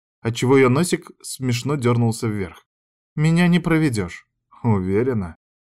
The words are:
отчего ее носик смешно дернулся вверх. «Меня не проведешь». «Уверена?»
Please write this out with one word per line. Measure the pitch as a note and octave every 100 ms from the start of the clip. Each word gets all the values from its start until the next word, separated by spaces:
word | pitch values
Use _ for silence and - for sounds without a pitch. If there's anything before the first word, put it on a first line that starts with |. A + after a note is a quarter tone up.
| _ _
отчего | A#2 A#2 B2 C3+
ее | C3
носик | C3 F3 E3+ - -
смешно | - - B2+ A#2+ C3 D3
дернулся | A#2+ A#2+ A#2 A2+ A#2
вверх. | G#2 F2+ - _ _ _ _ _ -
«Меня | D#3 E3 F3
не | F3
проведешь». | F3 D#3+ D#3 G#2+ F2 - _ _ _ _
«Уверена?» | A#2+ G#2 F#2 G2 B2+ A#2 F2+ - _ _ _